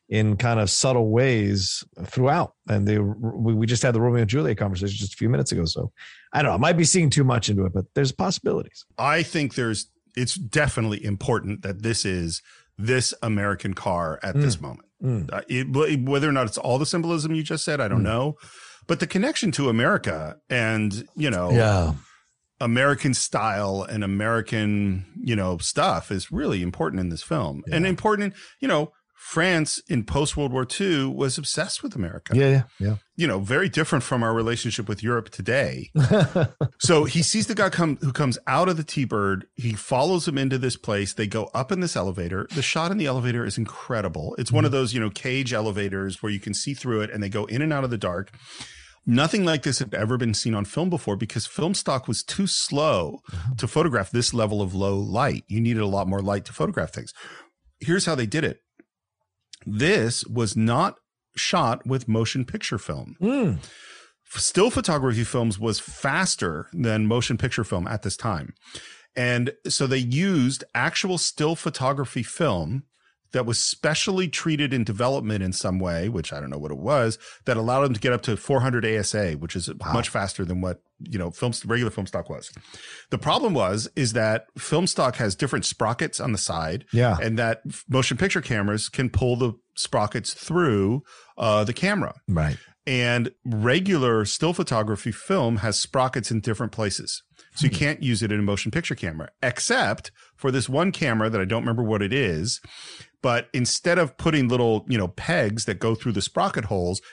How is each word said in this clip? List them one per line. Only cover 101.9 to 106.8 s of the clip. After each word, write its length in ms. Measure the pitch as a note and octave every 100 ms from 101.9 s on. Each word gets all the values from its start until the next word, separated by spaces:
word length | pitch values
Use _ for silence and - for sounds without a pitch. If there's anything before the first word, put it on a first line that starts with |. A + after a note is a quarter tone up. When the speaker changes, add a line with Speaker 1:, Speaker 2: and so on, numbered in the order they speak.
| A2
Speaker 2:
it 100 | G2+
is. 480 | C3+ A2+ D#2 G#2 - - - - - - _
But 260 | C3 A#2+ -
instead 460 | C3 B2 - F3 F3
of 180 | D#3 -
putting 280 | E3 D#3 B2
little, 380 | B2 A#2 A2 -
you 80 | A#2+
know, 100 | F#2
pegs 560 | - - E3+ A2 A2
that 160 | - G2
go 140 | A2+ A2+
through 160 | B2
the 100 | G2+
sprocket 440 | - - F#3+ D3 G#2+
holes, 340 | G2